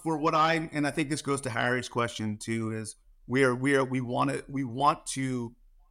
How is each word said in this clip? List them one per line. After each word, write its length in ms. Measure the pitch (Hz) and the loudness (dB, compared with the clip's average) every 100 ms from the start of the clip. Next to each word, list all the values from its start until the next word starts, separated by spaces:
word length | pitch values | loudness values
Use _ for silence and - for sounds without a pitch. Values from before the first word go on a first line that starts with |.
for 140 | 160 156 | -2 0
what 160 | 156 | 2
I, 360 | 156 160 165 165 | 4 4 4 0
and 160 | 151 143 | -2 0
I 40 | |
think 180 | 143 139 | 0 -2
this 120 | 147 | -2
goes 200 | - 139 | -2 -2
to 80 | 131 | -2
Harry's 400 | 113 123 127 120 | 0 0 0 -2
question 480 | 120 117 - 110 107 | -2 -2 -2 -4 -4
too, 340 | - 113 110 | -4 -4 -2
is 240 | 110 107 - _ _ - | -6 -8 -14 _ _ -2
we 160 | 127 | 4
are, 100 | 131 123 | 4 4
we 200 | 135 135 | 4 4
are, 100 | 131 | 2
we 160 | 131 | -2
wanna, 400 | 120 127 139 139 - | -2 0 0 -2 -6
we 140 | 139 | -6
want 420 | 131 117 143 156 - | -6 0 2 2 -4
to 460 | 135 131 127 120 - _ _ _ | -6 -4 -4 -6 -12 _ _ _